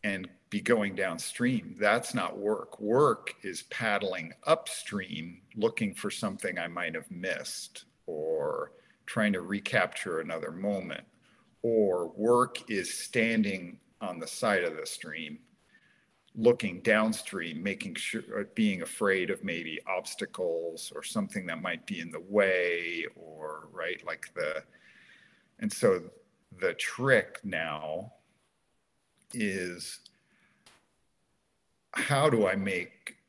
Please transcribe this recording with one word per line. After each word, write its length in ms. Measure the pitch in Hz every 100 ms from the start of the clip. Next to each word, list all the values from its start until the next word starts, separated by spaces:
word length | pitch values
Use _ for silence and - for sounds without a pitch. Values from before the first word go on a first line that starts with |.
and 260 | 107 98 92 - _
be 100 | 104
going 320 | 95 117 101 92
downstream. 800 | 95 82 - - 120 127 - -
That's 340 | 104 110 -
not 240 | - 87 -
work. 420 | 101 107 - -
Work 540 | 104 117 147 110 - -
is 200 | 98 82
paddling 680 | - - 113 101 98 92 80 - -
upstream, 960 | 160 - - - 101 92 78 82 85 _ 110
looking 400 | 110 - 107 92
for 160 | 101
something 480 | - 107 98 101 90
I 80 | 85
might 260 | 85 85
have 160 | 80 80
missed 760 | 87 92 87 - - - - - _ -
or 680 | 78 78 80 73 76 73 - _ _ -
trying 260 | - 107
to 80 | 92
recapture 760 | 85 101 - 113 90 - 98 82
another 320 | 78 82 80
moment. 520 | 80 101 101 85 73 - _ _ _ _ _
Or 460 | 117 113 101 90 85 -
work 540 | 110 120 123 - -
is 240 | 104 85
standing 880 | - - 123 113 113 104 95 87 - _ _
on 180 | 101 87
the 80 | 78
side 360 | - 117 101
of 140 | 87 78
the 80 | 78
stream, 540 | - 82 78 78 76 _ _ _ _ _ _ _ _ _ -
looking 460 | 113 120 104 90
downstream, 840 | 113 107 110 107 - 98 82 -
making 320 | 95 95 101 82
sure, 260 | - 113 -
or 120 | 104 101
being 300 | - 107 92
afraid 480 | 82 - 104 95 87
of 120 | 95
maybe 360 | 95 85 82 80 -
obstacles 1040 | 92 - - 95 - 90 82 85 80 - 73
or 60 |
something 460 | - 110 98 104 90
that 160 | 82
might 240 | 90 85 -
be 120 | 90
in 100 | 82
the 80 | 82
way, 840 | 90 104 98 92 87 85 85 87 80 -
or, 540 | 80 78 78 78 85
right, 340 | 87 82 90 85
like 260 | 82 - -
the, 260 | 78 80 - - - - - - - _ _ _
and 120 | 110
so 300 | - 113 92 - - _ _ _ 90
the 140 | 92 82
trick 640 | - - 131 120 - -
now 680 | 104 85 80 76 78 78 113 - _ _ _ _ _ _ _ _ _ _ _
is, 680 | 127 104 95 90 87 - - - _ _ _ _ _ - _ _ _ _ _ _ _ _ _ _ _ _
how 360 | - - 139 151
do 160 | 117 101
I 100 | 98
make 580 | 98 92 87 - - -